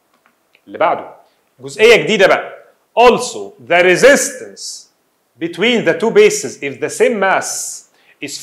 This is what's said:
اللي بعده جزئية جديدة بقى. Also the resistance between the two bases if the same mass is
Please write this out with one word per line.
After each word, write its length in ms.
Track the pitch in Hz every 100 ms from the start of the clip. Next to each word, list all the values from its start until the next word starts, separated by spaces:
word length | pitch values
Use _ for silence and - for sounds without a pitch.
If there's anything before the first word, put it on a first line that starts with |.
| _ _ _ _ _ _ -
اللي 100 | 104
بعده 380 | 165 151 - - _ _ _ _
جزئية 360 | 131 139 220 214
جديدة 320 | 151 208 185
بقى. 320 | 127 - - _ _ _ -
Also 540 | 247 202 - 110 98 - 120
the 120 | 175 180
resistance 720 | 180 262 277 - - 104 98 - - - _ _ _ _ -
between 420 | 165 165 220 233 165
the 60 | 156
two 100 | 226
bases 420 | 190 214 214 127 - 143
if 60 | 123 147
the 40 | -
same 160 | 240 220 190
mass 240 | 156 - - - - _ _ _ - 143
is 80 | -